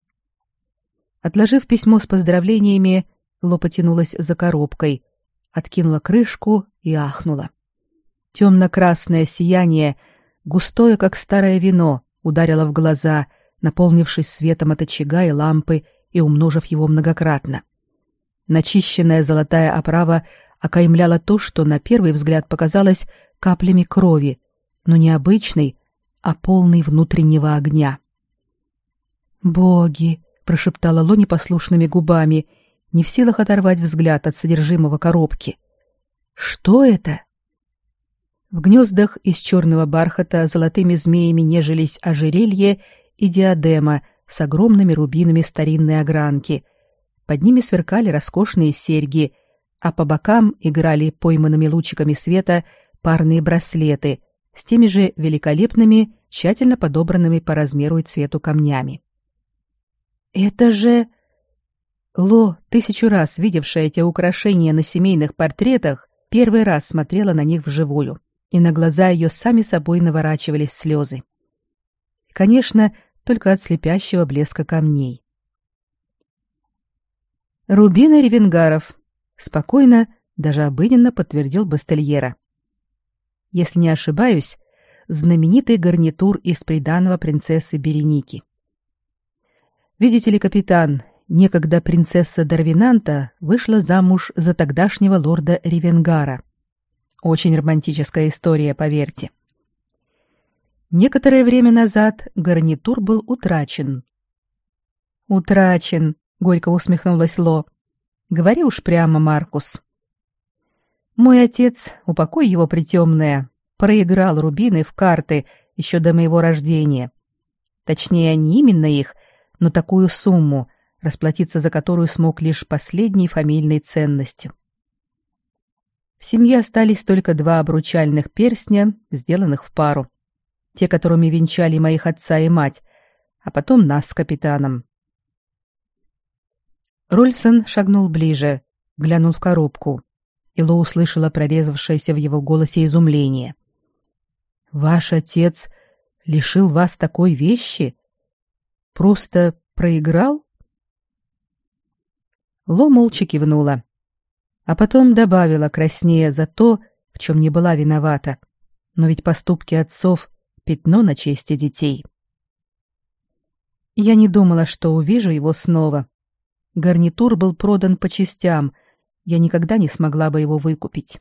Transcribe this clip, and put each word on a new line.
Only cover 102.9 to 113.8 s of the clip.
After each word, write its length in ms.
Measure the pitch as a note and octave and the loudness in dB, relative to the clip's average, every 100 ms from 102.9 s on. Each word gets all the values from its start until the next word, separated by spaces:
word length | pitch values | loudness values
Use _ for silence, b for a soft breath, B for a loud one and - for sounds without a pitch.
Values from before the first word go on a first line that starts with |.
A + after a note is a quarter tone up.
| B3+ | -4
был 240 | G3 A3 A3 | -2 -2 -2
утрачен". 760 | B3 F#3 D#3+ C#3+ - C#3 C3 - _ _ _ _ _ _ _ _ _ _ _ - | -6 -4 -4 -4 -8 -8 -8 -12 _ _ _ _ _ _ _ _ _ _ _ -4
"Утрачен", 880 | F#3+ D#3+ G3 F#3 F3 - E3 D#3 D#3 _ - | -2 2 2 4 0 -2 -2 -2 -4 _ -4
горько 300 | F3+ E3+ E3+ | -2 0 0
усмехнулась 680 | F3 - F3 F#3 E3+ E3 - | -2 -2 -2 0 0 0 0
Ло. 280 | E3+ D#3+ - _ _ _ _ _ - | 0 -2 -4 _ _ _ _ _ -8
"Говори 320 | E3 F3 C#4 | -2 0 2
уж 180 | D4 - | 0 -2
прямо, 380 | - E3+ E3 D#3 | -2 0 2 2
Маркус". 640 | D#3 D3+ D#3+ D3 - - _ _ _ _ _ _ _ _ _ _ _ _ _ - | 2 0 -4 -10 -10 -18 _ _ _ _ _ _ _ _ _ _ _ _ _ 2
Мой 280 | B3 B3 | 6 6
отец, 500 | A#3+ - B3 A#3+ - - - | 4 2 -2 -2 -20 -14 -6
упокой 400 | E3+ D#3+ E4 B3+ | -4 -2 0 0
его 180 | F3 D#3+ | 2 0
притемное, 840 | E3 D#3 F3+ E3 D#3 D3+ C#3 C3 _ _ | -2 -2 0 2 2 0 -2 -6 _ _
проиграл 640 | - | -2